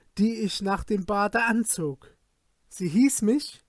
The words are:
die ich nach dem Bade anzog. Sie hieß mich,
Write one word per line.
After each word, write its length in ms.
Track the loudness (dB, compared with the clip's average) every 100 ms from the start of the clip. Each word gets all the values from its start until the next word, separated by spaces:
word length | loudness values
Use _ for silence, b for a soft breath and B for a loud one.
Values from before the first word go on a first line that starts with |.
| b 0
die 180 | 0 0
ich 260 | -4 -4
nach 220 | -2 -4
dem 220 | -2 -4 -2
Bade 380 | 0 0 0
anzog. 720 | 2 0 0 -2 -4 -6 -14 _ _ _ _ _ _
Sie 180 | -8 0
hieß 340 | 4 4 4
mich, 380 | 2 2 -2 -12